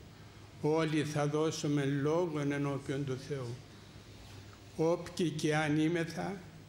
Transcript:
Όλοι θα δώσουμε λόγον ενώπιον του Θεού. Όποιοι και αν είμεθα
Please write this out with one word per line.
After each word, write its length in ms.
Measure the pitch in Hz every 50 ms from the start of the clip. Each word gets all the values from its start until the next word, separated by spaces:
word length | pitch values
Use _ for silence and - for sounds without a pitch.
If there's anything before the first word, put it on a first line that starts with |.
| - - - - - - - - - - - -
Όλοι 420 | - 151 156 160 160 156 156 151 143
θα 240 | 147 151 147 147
δώσουμε 580 | 147 147 151 156 160 156 - - 151 147 147 139
λόγον 640 | 139 143 139 135 147 156 170 185 170 151 151 143 139
ενώπιον 540 | 143 143 143 143 139 135 - - 135 139 143
του 120 | 127 131 127 -
Θεού. 280 | - 147 135 127 117 123 - - - - - - - - - - - - - - - - - - - - - - - -
Όποιοι 540 | - 156 165 175 175 165 - - - 180 156
και 260 | 143 156 - 151 151
αν 240 | 156 156 151 147 156
είμεθα 640 | 156 160 175 165 165 170 170 180 175 175 202 185 - - - - -